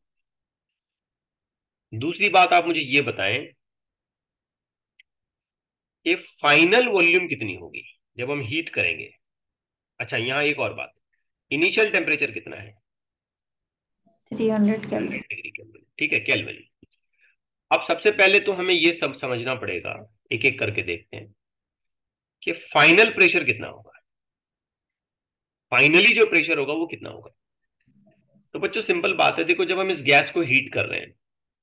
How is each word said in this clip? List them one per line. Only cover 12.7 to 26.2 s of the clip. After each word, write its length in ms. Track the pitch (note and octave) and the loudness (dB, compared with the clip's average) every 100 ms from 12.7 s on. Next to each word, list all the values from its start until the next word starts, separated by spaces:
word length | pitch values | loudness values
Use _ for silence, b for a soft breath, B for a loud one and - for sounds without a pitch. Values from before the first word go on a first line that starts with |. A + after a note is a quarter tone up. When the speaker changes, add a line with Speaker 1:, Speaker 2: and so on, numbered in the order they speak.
| _ _ _ _ _ _ _ _ _ _ _ _ _ _ _ - | _ _ _ _ _ _ _ _ _ _ _ _ _ _ _ -14
Speaker 2:
थ्री 180 | A3 A3 | -2 0
हंड्रेड 320 | G#3+ G#3 A3 | 2 2 0
केल्विन। 220 | - G#3 | -4 -6
Speaker 1:
हंड्रेड 200 | - - | -6 -8
डिग्री 280 | - - - | -10 -14 -14
केल्विन, 340 | - - - _ - | -18 -20 -20 _ -8
ठीक 140 | - | -4
है, 80 | B2+ | -4
केल्विन। 440 | A2+ A#2+ - - - _ _ _ _ _ _ _ _ _ - | -2 -4 -4 -14 -20 _ _ _ _ _ _ _ _ _ -2
अब 120 | D#3+ | -2
सबसे 280 | - - G#3+ | 0 0 0
पहले 300 | G#3 G3 G3+ | 4 4 4
तो 120 | G3+ | 2
हमें 220 | F#3 F#3 | -2 0
ये 180 | F3 E3 | 2 2
सब 200 | E3+ D3 | 0 -6
समझना 400 | C3+ C3 A#2+ A#2+ | -6 -6 -4 -4
पड़ेगा 400 | B2+ G2+ F2+ - - - _ - | -6 -6 -8 -8 -12 -16 _ -8
एक 120 | A2+ | -2
एक 140 | C3+ - | -2 0
करके 240 | G#2+ G2+ | -6 -6
देखते 340 | F2 E2+ _ G#2+ | -6 -8 _ -20
हैं 180 | G#2+ _ _ _ _ _ _ _ _ _ _ _ | -20 _ _ _ _ _ _ _ _ _ _ _
कि 100 | - | -8
फाइनल 580 | E3+ - D3+ D#3 F3+ A3+ | -8 0 4 6 8 6
प्रेशर 300 | G#3 F3+ F3 | 4 4 4
कितना 240 | B2+ G#2+ - | -2 -6 -6
होगा, 320 | - - _ _ _ _ _ _ _ _ _ _ _ _ _ _ _ _ _ - | -16 -20 _ _ _ _ _ _ _ _ _ _ _ _ _ _ _ _ _ -2
finally 420 | B2 C#3+ E3+ G#3+ | 2 6 6 6
जो 120 | G3+ | 6